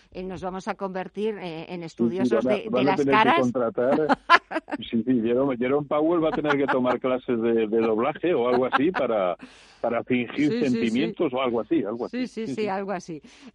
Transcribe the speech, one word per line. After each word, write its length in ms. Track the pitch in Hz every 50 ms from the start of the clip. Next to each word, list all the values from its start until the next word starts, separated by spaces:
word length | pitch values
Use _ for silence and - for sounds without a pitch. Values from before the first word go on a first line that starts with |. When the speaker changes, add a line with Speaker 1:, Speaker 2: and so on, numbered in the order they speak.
| _ _
Speaker 1:
eh, 120 | - 180 185
nos 180 | 185 185 151
vamos 260 | 180 185 185 190 - 220
a 80 | 190
convertir, 640 | - 196 190 185 190 185 185 - 196 208 220 214 185
eh, 280 | 180 175 160 160 165 -
en 100 | 180 175
Speaker 2:
Sí, 40 | 170
sí, 0 |
Speaker 1:
estudiosos 600 | 160 - - 117 117 - - - - 113 110 117
Speaker 2:
van 80 | 127 -
a, 40 | 101
Speaker 1:
de, 60 | -
de 60 | 107
Speaker 2:
van 180 | 117 127 131 143
a 40 |
Speaker 1:
las 80 | 190 151
Speaker 2:
tener 140 | 143 139 -
que 20 | 214 220
Speaker 1:
caras. 160 | 240 330 339
Speaker 2:
contratar, 640 | 127 123 110 131 120 113 - 123 120 131 147 - 156 - 285 - - - - - - -
Speaker 1:
<laughs> 280 | - 320 - - - -
Speaker 2:
sí, 260 | 220 - - - -
sí, 160 | 131 131 117
Jerome, 360 | 107 117 120 127 139 143 127 113
Jerome 300 | 123 127 139 147 147 135
Powell 360 | 156 151 156 160 175 170 160
va 60 | 156
a 20 |
tener 260 | 143 156 151 147 143 139
que 100 | 143 131
tomar 320 | 143 131 127 127 120 117
clases 420 | - 131 127 123 - - 123 113
de, 260 | 113 117 117 113 110 104
de 100 | 113 113
doblaje 520 | 113 113 110 107 120 143 151 - - 170 175
o 140 | 127 120 123
algo 160 | 123 123 131
así 260 | 120 - 131 135 180
para, 440 | 185 180 135 117 113 104 95 90 85 - - - - - - - - - - 120
para 140 | 117 117 107
fingir 460 | - 127 123 120 113 - 143 147 151
Speaker 1:
Sí, 80 | 220 247
sí, 60 | 185
sí. 40 | 131
Speaker 2:
sentimientos 600 | 123 226 - 226 220 247 269 233 202 - 180 143 143
o 80 | 143
algo 200 | 135 123 113 117
así, 220 | 110 - 165 160 104
algo 240 | 98 117 120 202 185
Speaker 1:
Sí, 140 | - 247 254
Speaker 2:
así. 40 | 208
Speaker 1:
sí, 200 | - 220 226 160
Speaker 2:
Sí, 80 | 127
Speaker 1:
sí, 60 | - 220
Speaker 2:
sí. 40 | 254
Speaker 1:
algo 240 | 190 196 196 196
así. 300 | 202 180 - - 160 147 - 233 - - - 240